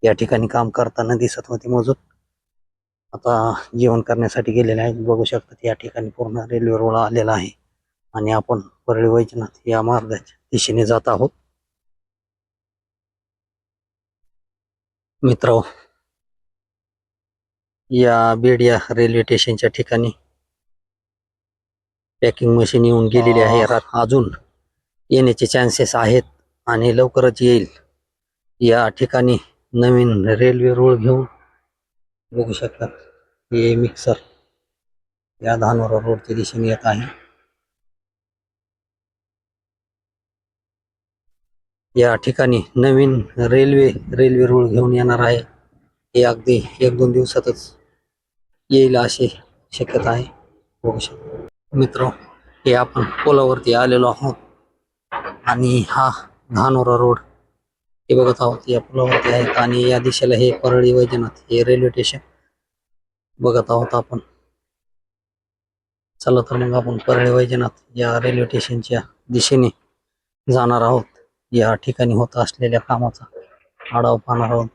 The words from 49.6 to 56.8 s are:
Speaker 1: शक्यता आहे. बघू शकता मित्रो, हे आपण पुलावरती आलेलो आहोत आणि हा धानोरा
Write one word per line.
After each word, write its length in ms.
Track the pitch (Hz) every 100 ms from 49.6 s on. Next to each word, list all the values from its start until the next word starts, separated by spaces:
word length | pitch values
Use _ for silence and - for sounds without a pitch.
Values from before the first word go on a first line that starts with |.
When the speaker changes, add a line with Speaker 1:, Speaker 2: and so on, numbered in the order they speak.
| _
Speaker 1:
शक्यता 360 | - - 123 107
आहे. 160 | 117 123 - _ _ _ _
बघू 160 | 117 110
शकता 800 | - - - 87 90 _ _ 139
मित्रो, 300 | 131 - 127 - - _ _ _ -
हे 80 | 123
आपण 280 | 123 - 107 -
पुलावरती 500 | - 143 131 127 123 117
आलेलो 340 | 127 123 123
आहोत 260 | - 135 - - _ _ _ _ _ _ - - - -
आणि 380 | 120 127 123 104
हा 200 | - 131 - - _ _ 113
धानोरा 400 | 131 131